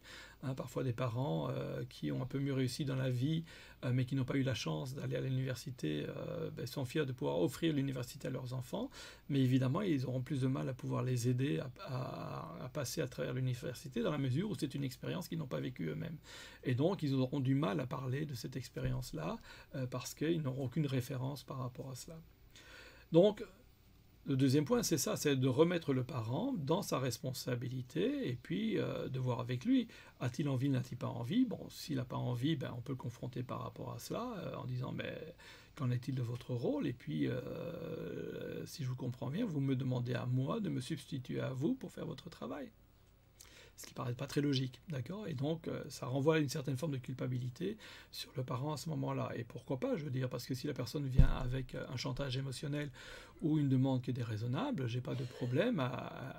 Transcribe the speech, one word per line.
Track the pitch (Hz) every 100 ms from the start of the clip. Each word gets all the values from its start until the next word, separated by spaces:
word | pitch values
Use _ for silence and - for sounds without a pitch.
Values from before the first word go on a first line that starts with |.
| - - - -
Hein, | 139 131
parfois | - 147
des | 135
parents, | 113 127 117 139 160 139
euh, | 131 139 135 127
qui | - 151
ont | 135
un | 127
peu | 135
mieux | 139
réussi | 131 131 -
dans | 139 131
la | 131
vie, | 123 139 160 165 - - -
euh, | 131
mais | 127 127
qui | 139
n'ont | 127
pas | 143
eu |
la | 135 117
chance | 165 156 139 131
d'aller | 127 135
à |
l'université, | 131 131 131 123 - 123 156 151 147
euh, | - - - 104
ben, | 104 127
sont | -
fiers | 127 156 143
de |
pouvoir | 127 143 147
offrir | 165 - 165 147
l'université | 135 135 127 - 151
à |
leurs | 135 127 127
enfants. | 123 185 254 - - - -
Mais | 139
évidemment, | 131 131 131 160
ils | 208 143 127
auront | 127
plus | 123 143
de | 131
mal | 135 151
à |
pouvoir | 123 135 131
les | 123 123 117
aider | 127 139 156
à, | 139 - 190
à, | 127 131 127 - 139 135 - 131
à |
passer | 151 131 -
à | 135
travers | - 147 131
l'université | 131 120 - 117 135 226
dans | 214
la | 151
mesure | 135 131 214
où | 156
c'est | 143
une | 143
expérience | 139 - 131 170 175
qu'ils | 165
n'ont | 139
pas | 151
vécue | 139 123 160
eux-mêmes. | 151 165 165 - - - -
Et | -
donc, | 123 160 202
ils | 147
auront | 135 127 147
du | 131
mal | 135 165 180
à | 127
parler | 139 135 135 151
de |
cette | 123 147 131
expérience-là, | 123 - 131 127 127 156 156 226 - - - 143
euh, | 127
parce | 123 - -
qu'ils | 147 170
n'auront | 143 131 131
aucune | 165 143
référence | 131 127 131 131 143
par | - 135
rapport | 127 123 135
à | 123
cela. | - 165 - - - - - - - - -
Donc, | 160 208 214 226 - - - - - - - -
le | 135
deuxième | 135 143 151
point, | 240
c'est | 185 151
ça, | 214 196
c'est | 151 135
de | 131
remettre | 123 170 175 -
le | 131
parent | 123 127 110 135 262 240
dans | 135 175
sa | - 143
responsabilité | 131 - 131 127 - 123 123 127 123 160 220 294 190
et | 120
puis, | - 180 220 175
euh, | - - -
de | 131
voir | 127 120
avec | 120 127 226
lui. | 262 226 - - -
A-t-il | 123 - 143
envie, | 131 139
n'a-t-il | 131 123 123
pas | 123
envie ? | 120 120 214 254
Bon, | - -
s'il | - - 135
n'a | 123
pas | 127
envie, | 123 120 143 151
ben, | 123 123
on |
peut | 120
le | 131
confronter | 127 - 127 131
par | 127 113
rapport | 117 - -
à | 120
cela, | - - 247 208
euh, | - -
en | -
disant, « | 123 - -
Mais | - - - - - - - -
qu'en | 127
est-il | 123 135 131
de |
votre | 117 120 - 123
rôle ? | 160 294 165
Et |
puis, | 123 - 151 135
euh, | 123 - - - - - - - - - - - - -
si | -
je | 127
vous | 123
comprends | 131 - 127
bien, | 160 240
vous | 147
me | 135 131
demandez | 131 127 123 123
à | 120
moi | 127 135 233
de | 190
me | 139
substituer | 127 160 - 139 127 139
à | 123
vous | 131 160 262
pour | 180
faire | - 156
votre | 160 -
travail. » | - 226 285 262 - - - - - - - - - - -
Ce | -
qui |
paraît | - 123
pas | 120 143
très | -
logique, | 147 131 131 - -
d'accord ? | 139 117 196 214
Et |
donc, | 127 139 165 -
euh, | 135 151
ça | - 135
renvoie | 135 139 160
à |
une | 143
certaine | 160 147 131
forme | 165
de | 135
culpabilité | - 127 131 127 123 - 180 220 - - -
sur | - - -
le |
parent | 127 123 147
à | 156
ce | 160
moment-là. | 139 135 135 123 -
Et |
pourquoi | 117 - - 135
pas, | 269 226
je | 147
veux |
dire, | 127 127
parce | - -
que |
si | 131 147
la |
personne | 135 127 151 139
vient | 131 135
avec, | - 127 131 127 139
euh, | -
un | 131
chantage | 139 131 139 127
émotionnel | 139 127 147 147 147 - - - - -
ou | 160 151
une | 139
demande | 131 135 127
qui | 127
est |
déraisonnable, | 127 113 104 120 139 285 208 127
j'ai | 123
pas | 127
de | 131 127
problème | - 127 131 226 208
à, | 127
à, | 123 - - 135